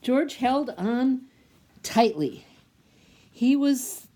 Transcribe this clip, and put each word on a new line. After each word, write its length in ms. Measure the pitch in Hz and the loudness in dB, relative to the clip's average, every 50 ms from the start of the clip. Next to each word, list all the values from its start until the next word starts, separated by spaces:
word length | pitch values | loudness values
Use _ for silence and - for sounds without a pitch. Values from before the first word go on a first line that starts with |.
George 340 | _ - 254 269 320 285 - | _ 0 0 0 0 -2 -4
held 340 | - 247 247 254 285 294 240 208 | -4 -2 0 0 0 -2 -4 -6
on 440 | - 180 208 240 240 254 262 262 254 - - _ _ _ _ _ _ _ _ _ - _ | -6 -4 -2 -2 0 0 0 0 -2 -4 -12 _ _ _ _ _ _ _ _ _ -18 _
tightly. 640 | - - 220 233 220 - 151 151 131 - - - - - _ _ _ _ _ _ _ _ _ _ _ - _ _ _ | -2 2 4 4 4 2 -2 -4 -4 -6 -8 -20 -20 -20 _ _ _ _ _ _ _ _ _ _ _ -20 _ _ _
He 240 | _ - 233 247 277 | _ -2 2 2 2
was 520 | 285 277 285 285 254 - - - - - - _ | 4 4 2 0 0 -2 -10 -12 -14 -16 -20 _